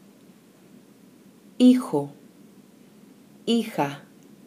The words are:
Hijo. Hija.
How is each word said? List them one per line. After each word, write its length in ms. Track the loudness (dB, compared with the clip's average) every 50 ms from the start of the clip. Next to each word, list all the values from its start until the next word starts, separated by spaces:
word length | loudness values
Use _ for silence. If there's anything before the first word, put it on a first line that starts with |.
| -20 -20 -20 -20 -20 -20 -20 -20 -20 -20 -20 -20 -20 -20 -20 -20 -20 -20 -20 -20 -20 -20 -20 -20 -20 -20 -20 -20 -20 -14 -2 4
Hijo. 540 | 4 6 6 4 0 -4 -4 -6 -6 -6 -12 -20 -20 -20 -20 -20 -20 -20 -20 -20 -20 -20 -20 -20 -20 -20 -20 -20 -20 -20 -20 -20 -20 -20 -20 -12 -6
Hija. 600 | -4 -2 -2 -4 -4 -6 -6 -6 -6 -8 -12 -18 -20 -20 -20 -20 -20 -20 -20 -20